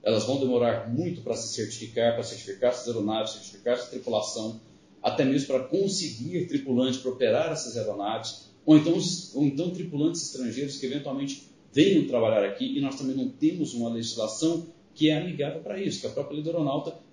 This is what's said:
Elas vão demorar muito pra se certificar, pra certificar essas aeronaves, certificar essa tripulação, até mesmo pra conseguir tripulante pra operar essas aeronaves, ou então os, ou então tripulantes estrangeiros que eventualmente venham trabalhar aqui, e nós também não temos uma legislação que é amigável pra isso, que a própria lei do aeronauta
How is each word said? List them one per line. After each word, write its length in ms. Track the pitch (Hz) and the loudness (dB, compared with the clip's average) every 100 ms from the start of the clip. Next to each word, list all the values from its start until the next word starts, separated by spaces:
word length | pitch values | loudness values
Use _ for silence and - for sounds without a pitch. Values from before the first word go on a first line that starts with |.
| 107 | 2
Elas 160 | 113 | 0
vão 140 | 120 135 | 2 0
demorar 500 | 131 120 120 101 110 | 2 4 2 0 -2
muito 320 | 123 175 - | -2 -2 -4
pra 120 | 120 | -4
se 180 | 113 - | -6 -4
certificar, 640 | - 107 - 127 117 117 | -6 -6 -6 -6 2 2
pra 80 | 117 | 2
certificar 480 | 110 107 - 98 123 | -4 -8 -10 0 0
essas 160 | 123 117 | 0 -4
aeronaves, 460 | 113 101 110 - | -2 0 -2 -4
certificar 420 | - - 98 120 | -8 -14 -6 -2
essa 160 | 123 - | -2 -2
tripulação, 720 | 120 - 107 107 117 110 110 - - _ - | -8 -2 -2 -2 -6 -6 -8 -16 -20 _ -4
até 220 | - - | -2 2
mesmo 240 | 135 139 - | 2 2 2
pra 160 | 131 | -2
conseguir 840 | - 190 - - 160 113 139 175 - | 0 0 2 0 -4 -6 -4 -2 0
tripulante 520 | 143 135 123 127 127 | -2 2 2 2 0
pra 120 | 127 | -4
operar 400 | - 117 104 120 | 0 4 4 2
essas 260 | 120 123 113 | -2 -4 -4
aeronaves, 540 | 107 98 101 113 - - - - | -4 -2 -2 -4 -6 -12 -18 -6
ou 120 | - 156 | 8 8
então 200 | 160 185 | 8 2
os, 380 | - - - | 0 -4 -6
ou 100 | 127 | 0
então 260 | 143 135 180 | 2 2 -4
tripulantes 520 | 180 156 143 156 170 | -4 -6 0 0 0
estrangeiros 540 | - 127 120 113 139 - | -6 -6 -6 -4 -6 -4
que 80 | 131 | -4
eventualmente 600 | 143 139 135 139 - - - - | -4 -4 -4 -6 -8 -14 -20 -4
venham 340 | 139 190 180 139 | 4 6 6 4
trabalhar 380 | 123 113 110 | 2 4 4
aqui, 340 | 98 - 131 139 | 2 0 -4 -2
e 20 | |
nós 160 | 135 131 | -2 -2
também 200 | 135 131 | -4 -2
não 120 | 123 | -4
temos 460 | - 156 175 131 | 0 0 2 -4
uma 180 | 117 117 | -2 -2
legislação 760 | 117 113 113 107 - 160 165 - - - | -2 -4 -2 -4 0 0 0 -4 -18 -20
que 160 | - 156 | 2 2
é 80 | 156 | 4
amigável 420 | 180 143 143 - | -2 -4 -4 -4
pra 220 | 104 196 | -8 -4
isso, 180 | 202 - | -4 -4
que 60 | - | -6
a 40 | |
própria 260 | - 143 147 | -6 -6 -6
lei 80 | |
do 60 | 151 | -4
aeronauta 460 | 170 147 143 160 - - | 0 0 -2 -4 -12 -20